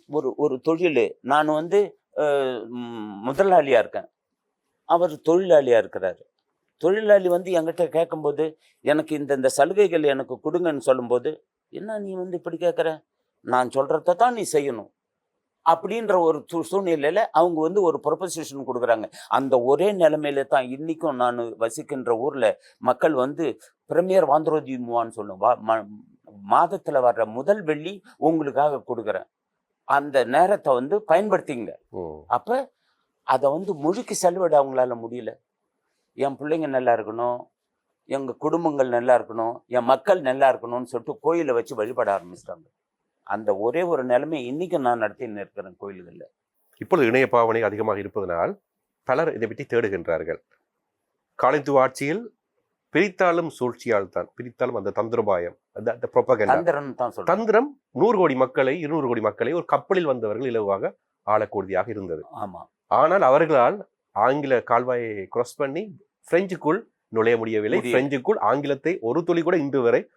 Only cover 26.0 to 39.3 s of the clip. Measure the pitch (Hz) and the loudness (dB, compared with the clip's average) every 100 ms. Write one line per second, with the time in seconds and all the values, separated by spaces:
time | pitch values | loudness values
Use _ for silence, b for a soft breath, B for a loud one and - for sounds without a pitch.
26 | - _ _ 104 98 127 170 196 - 139 | -20 _ _ -10 2 4 4 -2 -2 2
27 | 123 113 110 117 143 214 156 151 165 196 | 2 2 -2 -2 0 0 0 -4 -6 -12
28 | b b 156 160 143 127 147 131 110 117 | b b 0 2 0 0 0 0 -6 -6
29 | 104 95 - _ _ _ _ _ - 139 | -4 -6 -8 _ _ _ _ _ 0 0
30 | 147 135 117 143 185 202 147 123 139 208 | 2 0 2 2 2 2 0 0 0 -2
31 | 214 170 214 180 151 123 101 - _ 95 | 2 2 2 -2 -2 -8 -8 -14 _ -12
32 | 82 76 76 123 - 262 - _ _ _ | -10 -10 -4 -4 -2 -4 -4 _ _ _
33 | _ _ - 131 139 160 196 156 151 202 | _ _ -2 2 2 0 -6 -4 -2 -2
34 | - 208 180 185 170 151 135 131 127 117 | -4 0 0 2 2 4 2 0 0 -2
35 | 113 120 110 - _ _ _ _ _ _ | -10 -10 -12 -14 _ _ _ _ _ _
36 | _ - 139 131 147 160 147 131 123 113 | _ -6 -6 -4 -4 -2 0 0 2 0
37 | 104 117 123 120 - _ _ _ _ _ | 0 -4 -4 -4 -10 _ _ _ _ _
38 | - 135 131 120 151 165 165 143 127 120 | -8 -6 -6 -6 -2 0 0 0 0 2
39 | 123 120 110 | 4 2 2